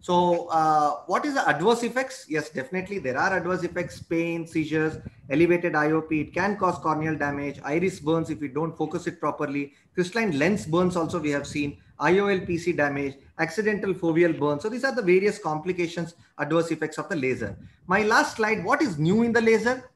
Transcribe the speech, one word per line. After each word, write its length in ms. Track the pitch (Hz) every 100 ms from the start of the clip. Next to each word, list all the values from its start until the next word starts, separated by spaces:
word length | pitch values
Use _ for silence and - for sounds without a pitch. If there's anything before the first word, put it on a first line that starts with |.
So, 480 | - 180 175 170 -
uh, 480 | 165 156 151 147 147 -
what 180 | 202
is 80 | 302
the 160 | 269 -
adverse 340 | 147 190 233
effects? 440 | 240 247 262 - -
Yes, 220 | 151 147
definitely 480 | 139 123 185 185 202
there 180 | 135 123
are 220 | 180 190
adverse 240 | 170 180
effects, 400 | 170 180 170 -
pain, 440 | - 165 165 170 160
seizures, 520 | 165 147 156 156 151 - - -
elevated 440 | 139 170 175 175
I 180 | 151 151
O 100 | 160
P. 180 | 156 156
It 140 | 139
can 240 | 170 190 202
cause 180 | 185 175
corneal 400 | 165 151 156 151
damage, 420 | 143 143 143 135
iris 360 | 139 156 180 -
burns 280 | 143 165 160
if 100 | 143
we 100 | 139
don't 280 | 131 165 160
focus 300 | 156 170 170
it 120 | -
properly. 540 | 151 - 147 139 139 _ _
Crystalline 440 | - 180 233 226 139
lens 280 | 156 202 156
burns 280 | 165 185
also 240 | 180 156 175
we 120 | 151
have 160 | 143 -
seen, 320 | 147 143 143 _ _
I 200 | 147 185
O 80 | 202
L 140 | 196
P 180 | 180 170
C 140 | 175
damage, 420 | 147 143 139 139 131 - -
accidental 560 | 160 220 214 202 196
foveal 440 | 185 170 160 170 147
burn. 220 | 143 147
So 80 | 214
these 160 | 240
are 100 | 269
the 60 | 247
various 380 | 190 185 202 202
complications, 800 | 165 156 175 175 170 175 165 - _ -
adverse 320 | 147 165 165
effects 280 | 156 156 156
of 100 | 147
the 80 | 175
laser. 400 | 131 117 101 - - _ -
My 160 | 190
last 340 | 214 247 294 -
slide, 260 | 214 214
what 200 | 175 285
is 160 | 302 151
new 240 | 156 214
in 100 | 233
the 80 | 233
laser? 480 | 226 220 226 262 -